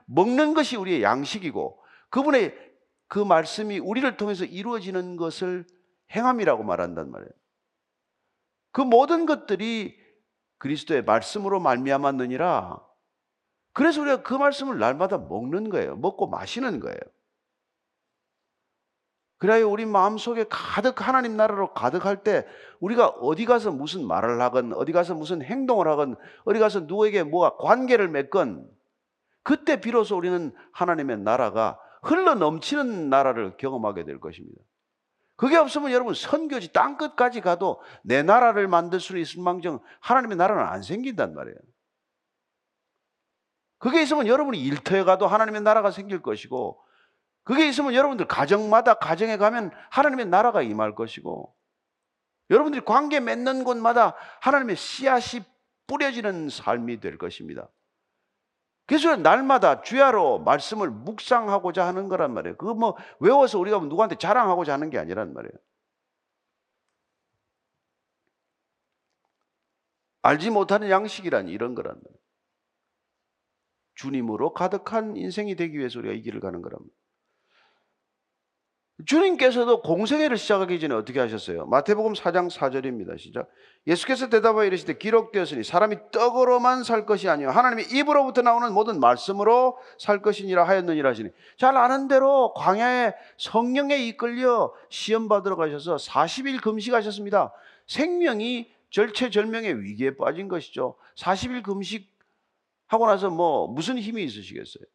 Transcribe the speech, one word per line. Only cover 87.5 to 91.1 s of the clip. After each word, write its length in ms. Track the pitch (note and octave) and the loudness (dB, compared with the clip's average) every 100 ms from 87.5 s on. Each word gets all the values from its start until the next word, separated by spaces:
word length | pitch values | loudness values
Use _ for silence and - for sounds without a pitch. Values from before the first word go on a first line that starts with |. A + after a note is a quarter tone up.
하나님의 420 | F#3+ B3+ A3+ - | 4 4 2 -2
입으로부터 480 | B3+ D4 D4 C4 B3 | 0 4 4 4 2
나오는 320 | A#3+ A#3 A#3+ | 4 4 2
모든 260 | G3 G#3+ F#3 | 2 0 4
말씀으로 800 | A#2+ B2 - G3 G#3 A#3+ B3+ B3+ - - | 4 4 0 0 4 6 4 0 -8 -6
살 240 | - G#3 | 0 0
것이니라 420 | G#3 G3+ G3 F3+ | 0 -2 0 2
하였느니라 460 | E3+ G3 F3 D#3 C3+ | 4 4 2 2 2